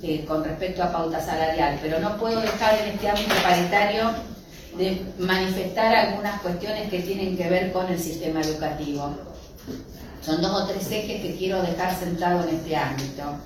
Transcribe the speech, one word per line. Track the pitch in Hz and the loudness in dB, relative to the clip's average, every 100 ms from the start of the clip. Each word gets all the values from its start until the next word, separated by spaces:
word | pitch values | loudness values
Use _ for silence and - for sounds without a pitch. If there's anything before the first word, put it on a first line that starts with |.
eh, | 165 156 - | -2 -4 0
con | 156 | -2
respecto | 151 160 185 185 | -2 -2 -4 0
a | 175 | 0
pauta | 170 165 160 | 0 0 -2
salarial, | 170 170 160 160 147 143 | -2 0 2 2 2 2
pero | 156 160 | -2 0
no | 202 214 | 0 0
puedo | 226 226 | 0 0
dejar | 226 196 220 214 | 0 2 4 4
en | 214 | 2
este | 202 202 | -2 0
ámbito | 208 208 190 | 0 2 2
paritario | 180 175 175 202 208 214 226 226 - - - - - - | 4 4 4 4 4 4 2 0 -6 -12 -14 -18 -14 -2
de | 185 185 - - | 0 0 -4 -4
manifestar | 180 190 185 190 185 220 220 | 0 2 2 0 -2 2 6
algunas | 233 - 185 208 - | 6 6 2 -2 -2
cuestiones | 180 175 202 214 208 | -4 -4 -4 -4 -2
que | 180 | -2
tienen | 175 196 190 180 | -2 -2 -2 0
que | 175 | 2
ver | 185 185 | 2 2
con | 180 180 | 0 0
el | 170 | 0
sistema | 165 151 165 160 | -2 -4 -2 0
educativo. | 156 151 156 147 147 143 143 147 - - - - - 135 - - - - | 0 0 -2 -2 -4 -4 -4 -6 -10 -14 -16 -16 -12 -12 -12 -16 -16 -12
Son | - 160 | -2 2
dos | 190 202 | 2 2
o | 190 | 0
tres | 190 - | -2 -2
ejes | 214 214 202 | -4 -2 -4
que | 185 180 | -4 -2
quiero | 185 190 | 0 0
dejar | 175 170 180 180 | 0 0 0 0
sentado | 175 170 180 180 170 | -2 0 2 2 2
en | 160 | -2
este | 156 151 | 0 0
ámbito. | 135 135 135 - 143 143 | 0 -2 -6 -6 -8 -8